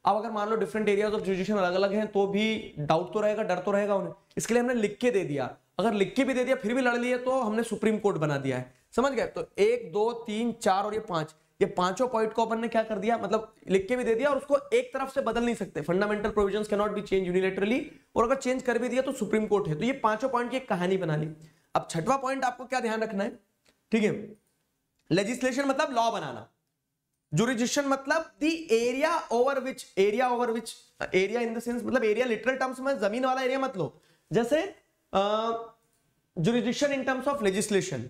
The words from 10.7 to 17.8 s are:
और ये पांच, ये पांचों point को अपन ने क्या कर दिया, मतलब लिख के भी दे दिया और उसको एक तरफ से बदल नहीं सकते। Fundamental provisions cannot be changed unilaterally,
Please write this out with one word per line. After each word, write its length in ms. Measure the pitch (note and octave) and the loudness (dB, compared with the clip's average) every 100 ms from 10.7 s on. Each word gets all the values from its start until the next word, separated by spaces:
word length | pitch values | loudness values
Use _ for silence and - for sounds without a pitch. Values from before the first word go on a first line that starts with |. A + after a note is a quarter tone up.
| F#3+ | 2
और 100 | G#3 | 0
ये 60 | G#3+ | -4
पांच, 340 | G#3+ E3+ D3+ - _ _ | -2 -4 -4 -10 _ _
ये 60 | G3+ | 0
पांचों 420 | G3 F3+ F#3+ B3+ | 2 0 2 0
point 240 | A3+ G#3+ | 2 0
को 120 | A3+ A3+ | 0 0
अपन 140 | A3+ | 0
ने 80 | A3+ | 0
क्या 140 | A3+ | 0
कर 160 | A3 G#3 | 0 -2
दिया, 200 | G#3 A3+ | 0 0
मतलब 340 | G3 A3 A3 _ - | 0 -2 -2 _ 0
लिख 180 | F#3+ F#3+ | 0 2
के 80 | B3+ | 0
भी 80 | |
दे 100 | A#3 | 2
दिया 160 | A3+ C#4 | 2 2
और 60 | C4+ | 0
उसको 220 | - C#4 - | 2 0 2
एक 200 | A#3 B3 | 0 0
तरफ 180 | C4+ C4+ | -6 -4
से 60 | C#4 | -2
बदल 240 | A3 A3+ | 0 0
नहीं 100 | A#3+ | 0
सकते। 280 | A3 G3 D#3 | -2 -4 -4
Fundamental 500 | D3 F3+ G#3 G#3 G#3 | 0 0 2 0 0
provisions 380 | G#3 G3 G3+ G#3+ | 2 2 0 0
cannot 240 | G3+ G#3 | 0 0
be 100 | G#3 | -2
changed 260 | G3+ F#3+ F3+ | 0 0 2
unilaterally, 500 | F3+ F#3+ F#3+ G3+ C4 | 2 2 0 0 0